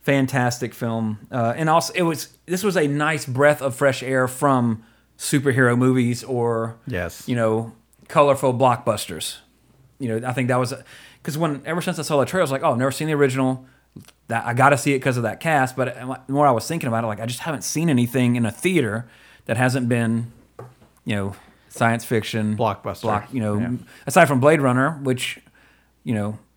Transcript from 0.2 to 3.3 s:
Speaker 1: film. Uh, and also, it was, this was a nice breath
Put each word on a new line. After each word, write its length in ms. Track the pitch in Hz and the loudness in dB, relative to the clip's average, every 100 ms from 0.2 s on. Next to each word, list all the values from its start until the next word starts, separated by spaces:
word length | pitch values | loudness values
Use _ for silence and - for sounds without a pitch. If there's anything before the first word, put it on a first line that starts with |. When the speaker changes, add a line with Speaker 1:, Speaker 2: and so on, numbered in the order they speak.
| 131 135 123 123 123 | 2 0 -2 -2 -8
Speaker 1:
film. 540 | - 120 113 110 107 - | -6 -4 -2 -4 -6 -8
Uh, 220 | 131 113 120 | -2 -2 0
and 140 | 160 | 2
also, 240 | 160 165 | 2 0
it 100 | 185 | -2
was, 340 | 170 151 - _ - | 0 -2 -8 _ -8
this 180 | 180 | -4
was 140 | 202 180 | -2 0
a 100 | 151 | 0
nice 380 | 143 151 156 | 0 0 -2
breath 360 | - | -4